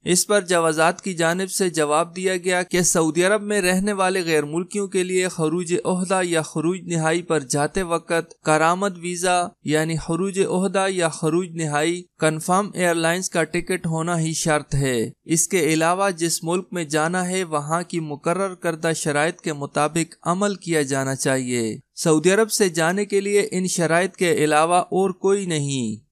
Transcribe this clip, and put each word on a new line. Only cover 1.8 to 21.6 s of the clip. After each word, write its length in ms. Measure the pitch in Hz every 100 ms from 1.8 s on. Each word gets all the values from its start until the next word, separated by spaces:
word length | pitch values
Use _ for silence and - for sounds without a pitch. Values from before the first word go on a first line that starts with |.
| 147 151 170
दिया 240 | 175 185 185
गया 240 | 175 180
कि 220 | 180 175
सऊदी 380 | 170 180 160 156
अरब 200 | 180 208
में 180 | 208 208
रहने 320 | 180 185 202
वाले 300 | 196 185 190
गैर 220 | 165 156
मुल्कियों 440 | 147 160 180 208 196
के 160 | 190
लिए 240 | 180 185 180
खरूज 520 | 170 156 170 165 175
ओहदा 380 | - 180 185 190
या 220 | 180 165
खरूज 360 | 151 160 160 185 170
नहाई 360 | 165 156 170
पर 220 | - 156
जाते 400 | 131 147 147 196
वक्त 520 | 175 165 - 170 165 -
करामद 540 | 151 156 160 175 202 175
वीज़ा 520 | 170 175 180 180 175 _ 139
यानी 320 | 151 160 160
खरूज 420 | - 165 196 185
ओहदा 480 | 190 185 190 190 190
या 220 | 190 165
खरूज 440 | - 160 165 185 165
नहाई 500 | 160 147 160 175 175 _
कन्फर्म 520 | 160 156 175 185 208 -
एयरलाइंस 520 | 180 165 165 175 185
का 160 | 175 160
टिकट 400 | 175 - 185 170
होना 300 | 160 165 175
ही 180 | 160
शर्त 400 | 156 170 151 139
है। 380 | 139 139 120 110 - -
इसके 440 | 160 - 190 160
अलावा 400 | 160 165 180 196
जिस 320 | 170 165 -
मुल्क 240 | 165 185 185
में 160 | 180 156
जाना 360 | 156 160 185
है 200 | 180 185 175
वहाँ 360 | 151 147 170
की 160 | 175 170
मुकर्रर 520 | 156 143 165 175 196 180
करदा 320 | 175 165 165 156
शराइत 420 | 160 147 160 180
के 140 | 175
मुताबिक 600 | 147 143 147 147 165 156 - 160
अमल 300 | 180 202 190
किया 220 | 170 160
जाना 320 | 139 135 135 131
चाहिए। 640 | 143 131 127 123